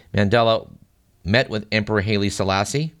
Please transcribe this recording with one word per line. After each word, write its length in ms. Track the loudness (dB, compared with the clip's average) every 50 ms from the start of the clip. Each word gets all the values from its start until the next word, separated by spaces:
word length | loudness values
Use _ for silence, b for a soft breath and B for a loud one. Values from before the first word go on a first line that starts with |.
| B B 0
Mandela 560 | 0 2 4 4 4 4 2 2 0 -2 -10 -18 -20 _ _ _ _ _ _ _ _ -4
met 240 | 0 0 0 0 0
with 200 | -4 -8 -6 -2
Emperor 300 | -2 -2 0 0 0 0
Haile 300 | 0 0 0 0 0 -2
Selassie 640 | -2 -2 0 0 0 0 0 -2 -2 -4 -4 -6 -8 _